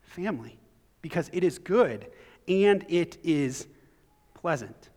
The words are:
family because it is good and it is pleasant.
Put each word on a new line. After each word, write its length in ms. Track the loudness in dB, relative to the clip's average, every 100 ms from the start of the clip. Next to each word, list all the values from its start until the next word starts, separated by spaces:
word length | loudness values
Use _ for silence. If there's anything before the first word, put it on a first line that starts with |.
family 600 | _ -8 -6 -6 -10 -20 _ _ _ _
because 280 | -6 -4 -4
it 100 | 0
is 160 | 0 -2
good 500 | 0 2 4 0 -12 -20 -20 -20 -2
and 380 | 4 4 4 2
it 300 | 0 0 -4
is 420 | -2 0 0 -4 -12 -20 _ _ _ _ _
pleasant. 560 | -10 -4 -4 -4 -16 -20